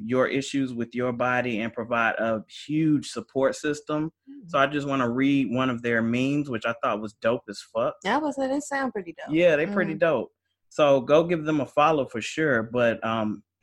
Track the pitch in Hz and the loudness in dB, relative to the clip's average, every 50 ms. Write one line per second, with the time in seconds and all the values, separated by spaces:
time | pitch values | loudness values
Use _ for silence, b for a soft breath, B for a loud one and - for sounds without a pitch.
0 | 107 113 127 127 123 - 123 139 131 - - 139 135 127 120 117 117 117 120 123 | -4 -2 2 2 2 2 0 -2 -4 -2 -2 -2 -2 -2 -4 -6 -6 -6 -4 -2
1 | 123 123 120 117 123 123 123 123 123 123 113 104 113 110 - 123 113 120 120 117 | -2 -2 0 0 0 0 2 0 0 0 -2 -2 -4 -4 -6 -8 -4 -2 0 2
2 | 113 110 - - 110 113 113 104 - _ - - - - 151 156 160 156 151 131 | 2 2 0 0 0 0 -2 -2 -6 _ -18 -20 -8 -4 -2 0 2 2 2 0
3 | - - - 117 110 _ - 131 135 131 127 - - 151 147 147 - - 151 151 | 0 -4 -10 -10 -10 _ -2 0 0 0 0 -2 -4 -4 -4 -4 -6 -4 -4 -4
4 | 156 160 _ _ _ 269 285 285 208 165 170 139 139 143 147 143 139 139 139 135 | -4 -6 _ _ _ -20 -20 -20 -14 -2 2 2 2 2 2 -4 -2 -2 -2 0
5 | 123 117 120 131 135 139 139 139 131 95 120 127 131 131 120 117 120 120 117 113 | 0 0 0 2 2 2 4 2 2 0 0 0 0 0 -2 -2 -2 0 0 2
6 | 113 113 120 123 131 139 143 147 143 139 120 110 - 117 117 - - 123 104 107 | 2 0 0 0 0 0 0 -2 -2 -4 -6 -4 -2 -4 -4 -2 -2 -2 -2 -2
7 | 110 104 - _ - 113 123 123 _ 104 101 - - _ - 113 123 151 - _ | -4 -8 -12 _ 0 0 0 0 _ -10 -14 -14 -14 _ -4 -2 -2 -2 -4 _
8 | - 190 240 302 311 285 - 269 269 262 269 294 285 - 277 269 269 247 - 202 | -2 -2 0 0 0 -2 -4 -4 -4 -2 -2 -4 -4 -4 -4 -4 -4 -4 -6 -8
9 | 180 170 - - - - 151 165 175 170 151 143 165 202 202 196 170 160 156 156 | -10 -10 -14 -14 -8 -2 2 4 6 6 6 4 2 0 0 0 0 0 0 2
10 | 170 165 147 113 92 - _ _ _ _ _ _ _ _ - - 151 143 139 131 | 2 2 2 0 -2 -6 _ _ _ _ _ _ _ _ 0 2 4 6 6 4
11 | 113 139 147 160 170 170 175 160 151 156 156 147 131 - - 151 147 160 160 143 | 4 4 4 4 6 4 -2 -2 0 -2 -2 -2 -2 0 2 4 4 4 4 2
12 | 123 - - 110 - - - 156 160 147 123 113 110 117 120 123 120 113 110 - | -2 -2 -6 -8 -6 -6 -4 -2 0 2 2 0 0 -2 0 2 2 2 2 0
13 | - 113 113 113 107 107 95 - _ _ _ _ | -2 -2 -2 -2 -2 -4 -4 -8 _ _ _ _